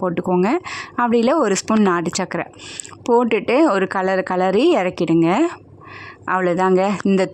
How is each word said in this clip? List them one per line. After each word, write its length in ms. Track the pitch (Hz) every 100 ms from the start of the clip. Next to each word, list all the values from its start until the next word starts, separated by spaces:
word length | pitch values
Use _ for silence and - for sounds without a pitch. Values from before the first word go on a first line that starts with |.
போட்டுக்கோங்க. 460 | 185 175 185 180 196 349 - - - -
அப்படி 220 | 240 233
இல்ல 200 | 233 320
ஒரு 180 | 214 185
ஸ்பூன் 260 | - 220
நாட்டு 280 | 196 175 170
சர்க்கரை 320 | - 180 165 - - - - - - -
போட்டுட்டு 600 | 233 233 214 - 254 320
ஒரு 180 | 196 185
கலர் 360 | 196 185 185
கலரி 520 | 185 185 185 196 330 254
இறக்கிடுங்க. 640 | 180 180 165 165 165 214 339 - - - - - - - -
அவ்வளோதாங்க. 640 | 185 180 175 185 185 196 190
இந்த 260 | 196 190 185